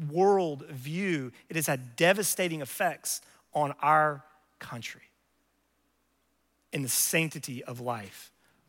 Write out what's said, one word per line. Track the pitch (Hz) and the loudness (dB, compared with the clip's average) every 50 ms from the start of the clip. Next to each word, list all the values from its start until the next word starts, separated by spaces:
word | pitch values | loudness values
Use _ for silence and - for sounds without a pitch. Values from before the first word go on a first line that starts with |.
| 160 143 | -8 -4
world | 151 175 190 202 202 190 180 160 143 135 - - | 2 4 6 6 6 4 4 0 -2 -6 -10 -12
view, | 147 127 127 147 160 185 202 190 165 143 131 120 - - - - | -14 -12 -10 -6 -4 -2 -2 0 0 -2 -2 -6 -10 -14 -12 -6
it | 175 | -4
has | 160 - 165 | -4 0 0
had | 143 131 127 120 117 | -2 -2 -4 -6 0
devastating | - 160 175 202 214 190 - - - 185 175 160 151 | 4 6 6 6 4 2 -2 0 0 -2 -2 -2 -4
effects | 135 - - - 196 170 143 - - - - - - _ _ _ _ _ | -8 -8 -4 -2 -2 -2 -2 -4 -6 -6 -6 -6 -8 _ _ _ _ _
on | - 147 147 139 139 - | -2 0 0 0 -2 0
our | 143 147 156 156 151 151 147 135 - _ _ _ _ _ _ - | 4 6 6 6 6 4 2 -2 -10 _ _ _ _ _ _ -18
country | - - - 120 - - - - - _ _ _ _ _ _ _ _ _ _ _ _ _ _ _ _ _ _ _ _ _ _ _ _ _ _ _ _ _ _ _ _ _ | -14 -12 -12 -10 -10 -12 -14 -14 -20 _ _ _ _ _ _ _ _ _ _ _ _ _ _ _ _ _ _ _ _ _ _ _ _ _ _ _ _ _ _ _ _ _
in | - 147 | -4 -4
the | 135 120 | -2 0
sanctity | - - - - - 165 165 151 - - - - 123 127 | 0 0 0 2 2 2 2 2 -2 -8 -10 -8 -10 -8
of | - - 120 123 | -8 -10 -10 -6
life, | 120 123 117 110 101 95 - - - - _ _ _ _ _ _ _ | -4 -4 -4 -4 -6 -12 -16 -18 -20 -20 _ _ _ _ _ _ _